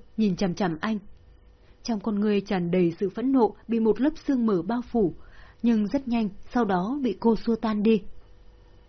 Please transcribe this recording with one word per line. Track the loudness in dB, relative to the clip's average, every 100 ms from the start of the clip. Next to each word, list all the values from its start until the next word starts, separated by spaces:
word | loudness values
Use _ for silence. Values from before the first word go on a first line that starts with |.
| -6 -2
nhìn | 0 0
chằm | -2 0
chằm | -2 -2
anh. | -4 -6 -8 -20 -20 -20 -20 -20 -20 -12
Trong | -6 -4
con | -4 -2
ngươi | 0 0
tràn | 0 -2 0
đầy | 2 2 0
sự | -4
phẫn | -2 2
nộ | 4 2 0 -4
bị | 0
một | 2 2
lớp | 0 -2 -2
sương | 0 2
mờ | 2
bao | 0 -4 -2
phủ, | 0 0 -2 -16 -20 -20 -2
nhưng | 2 2 2
rất | -2 -2
nhanh | -2 -2 -6 -4
sau | 0 0
đó | 0 -2 -2
bị | -2 0
cô | 2 2
xua | 0 -2
tan | -2 2
đi. | 4 2 0 -12 -16 -20 -20 -20 -20 -20